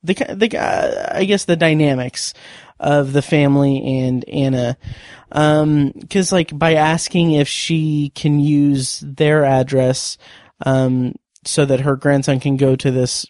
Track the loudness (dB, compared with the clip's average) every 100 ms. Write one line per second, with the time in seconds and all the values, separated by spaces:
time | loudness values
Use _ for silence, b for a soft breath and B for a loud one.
0 | -4 -4 -4 -2 -2 -2 -2 -2 -2 -4
1 | -6 -4 0 0 0 0 2 2 2 0
2 | -4 -8 -12 -12 B B B B 0 0
3 | 2 -2 0 2 4 4 2 0 -2 -2
4 | -2 -4 -4 -4 -2 -2 -4 -6 B B
5 | B B B 0 2 4 2 2 0 -4
6 | -4 -2 0 0 -2 -2 0 2 2 0
7 | -2 0 2 2 0 -2 -2 -2 0 -2
8 | -4 -2 0 2 2 2 2 0 -4 -8
9 | -12 -2 2 4 4 2 2 2 2 0
10 | -6 -12 B B B _ -2 0 2 0
11 | -2 -6 _ _ -6 -2 0 2 0 0
12 | 0 0 0 -2 0 0 2 2 0 0
13 | -2 -4 -10